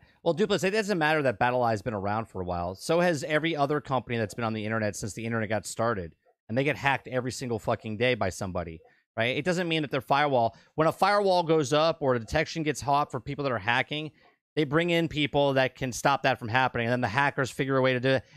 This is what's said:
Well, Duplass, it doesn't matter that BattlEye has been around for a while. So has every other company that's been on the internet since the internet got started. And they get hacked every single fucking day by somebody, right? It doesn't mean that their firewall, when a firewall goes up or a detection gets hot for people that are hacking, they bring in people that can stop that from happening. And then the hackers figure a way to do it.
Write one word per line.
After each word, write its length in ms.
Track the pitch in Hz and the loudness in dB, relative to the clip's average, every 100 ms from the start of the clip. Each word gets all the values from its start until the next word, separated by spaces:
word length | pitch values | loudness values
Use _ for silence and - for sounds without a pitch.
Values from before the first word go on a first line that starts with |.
| - _ | -10 _
Well, 100 | 170 | -2
Duplass, 300 | 165 208 196 | 0 0 2
it 80 | 185 | 0
doesn't 260 | 214 202 190 | 0 0 0
matter 240 | 151 156 | 2 2
that 180 | 135 104 | 2 2
BattlEye 320 | 123 127 120 | 2 2 2
has 100 | 110 | 0
been 120 | 123 | -2
around 320 | 107 98 107 107 | -4 -2 -4 -4
for 160 | 95 | -6
a 40 | 90 | -4
while. 300 | 87 87 98 | -2 -4 -6
So 240 | - 165 | -2 2
has 240 | 175 151 | 2 0
every 320 | 139 151 160 151 | 0 0 0 0
other 240 | 143 151 | 0 0
company 380 | - 131 113 120 | 0 -4 -2 -2
that's 160 | 110 | -2
been 100 | - | -2
on 100 | 113 | -4
the 120 | 110 107 | -2 -2
internet 300 | 110 107 98 | -2 -2 -4
since 180 | 107 | -8
the 120 | 117 113 | -8 -4
internet 240 | 117 104 | -4 -2
got 160 | 107 - | -4 -4
started. 480 | - 117 104 85 - _ _ _ | -2 -2 -2 -6 -12 _ _ _
And 100 | 113 | -2
they 60 | |
get 120 | 139 101 | 0 0
hacked 320 | 139 131 - | 0 0 -2
every 240 | 127 123 | -4 -4
single 280 | - 127 113 | -8 -6 -4
fucking 380 | - 117 113 107 | -2 -4 -4 -2
day 180 | 127 120 | 0 0
by 140 | 98 | -2
somebody, 520 | - 98 90 85 82 - _ _ - | -4 -6 -6 -6 -12 -20 _ _ -4
right? 220 | 117 127 | -2 0
It 80 | 147 | -2
doesn't 220 | 175 175 | -2 0
mean 160 | 160 | -2
that 80 | 143 | -2
their 100 | 143 | -4
firewall, 560 | - 139 147 131 113 - _ - | 0 0 2 2 2 -2 _ 0
when 120 | 160 | 0
a 40 | |
firewall 520 | - 190 208 202 180 | 4 2 4 4 2
goes 300 | 160 160 131 | 4 2 4
up 240 | 147 160 160 | 2 2 2
or 140 | 139 123 | 0 0
a 40 | |
detection 440 | 110 151 165 165 | 0 -2 -2 -2
gets 180 | 156 139 | -4 -2
hot 300 | - 143 147 | 0 0 0
for 80 | 131 | -6
people 240 | 139 143 | -10 -6
that 80 | 143 | -4
are 80 | 117 | -2
hacking, 520 | 101 123 127 151 151 - _ _ _ - | 0 0 0 -4 -8 -12 _ _ _ -2
they 80 | |
bring 260 | 151 151 175 | 0 2 2
in 180 | 170 165 | 2 0
people 460 | 151 143 147 143 | 0 0 2 2
that 220 | 135 131 - | 4 0 -2
can 160 | 131 | -6
stop 320 | 113 147 139 | -2 0 2
that 160 | 135 123 | 2 0
from 80 | 117 | 0
happening. 400 | 123 127 120 117 | 2 2 0 0
And 40 | |
then 100 | 123 | 0
the 60 | 120 | 0
hackers 440 | 120 143 139 131 | 0 0 0 -4
figure 260 | - 135 135 | -2 0 2
a 40 | |
way 120 | 131 | 2
to 60 | 127 | 2
do 100 | 131 | 2
it. 140 | 131 - | 0 -2